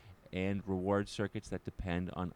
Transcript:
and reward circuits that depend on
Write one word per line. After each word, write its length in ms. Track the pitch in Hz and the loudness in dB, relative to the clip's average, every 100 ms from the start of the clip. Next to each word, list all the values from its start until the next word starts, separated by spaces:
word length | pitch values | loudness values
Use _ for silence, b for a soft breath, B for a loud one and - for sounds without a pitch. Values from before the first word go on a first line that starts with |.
| B B - | B B -6
and 280 | 92 95 101 95 | 0 0 0 0
reward 400 | 92 95 101 104 | 2 4 4 2
circuits 400 | - 101 107 - | -2 -2 -2 -4
that 140 | 92 | -6
depend 480 | - - 92 87 90 | -6 -4 0 0 0
on 200 | 85 90 | -2 -4